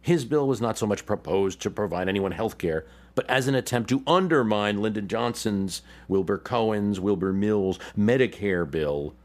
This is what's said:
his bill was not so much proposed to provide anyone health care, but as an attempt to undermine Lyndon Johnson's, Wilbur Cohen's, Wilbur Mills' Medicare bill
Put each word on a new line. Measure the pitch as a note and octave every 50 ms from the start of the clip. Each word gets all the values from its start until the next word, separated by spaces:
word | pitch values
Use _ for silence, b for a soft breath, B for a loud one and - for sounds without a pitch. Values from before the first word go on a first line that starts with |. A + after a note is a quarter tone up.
his | - D3 F3 D#3+ B2+
bill | A2 C#3+ D3 C#3
was | C3+ C3 A2
not | A#2+ A2+ G#2+
so | - A2+
much | G#2 G2+ - -
proposed | - G#2 - - C#2 F2 G2 G2 F#2+ F2+ -
to | - G#2
provide | - - G#2 F#2+ F2 F2 F#2 F#2+
anyone | G2 G2+ G2 F#2+
health | E2+ E2 A2+ A2 -
care, | - - E2+ D#2 D#2 - B B B B B B
but | - - -
as | B2 C3+ B2
an | C#3 C3+
attempt | B2+ A#2+ - B2 A#2+ A2+ -
to | B2 C#3 C3+
undermine | C#3 E3 F#3 F#3+ F3+ E3 C#3 A#2+ G#2+ G#2+ G#2 G#2 G#2 G#2 G2+
Lyndon | G#2+ A2 G#2 G#2+ G2+
Johnson's, | F2+ A2+ A2+ A#2+ A#2+ A#2 - - A2 G2+ G2 G2 F#2 E2+ - B B B B B
Wilbur | B F#2+ F#2+ F#2 F2 G2+ F#2
Cohen's, | - - B2+ A#2 A2+ A2 G#2+ G#2 G2+ G2+ G2+ F#2+
Wilbur | F2+ G2+ G2+ E2+ F#2 F#2+ F#2+
Mills' | G2 G2+ G#2+ G#2+ G#2 F#2+ F#2+ F2+ B B B B
Medicare | G#2+ G#2 G#2+ B2 C3+ B2+ G2+ - - G#2 G2+ F#2 F2 E2+ C#2+
bill | D2 D#2+ D#2 D2 C#2+ C#2+ C#2+ D2 - -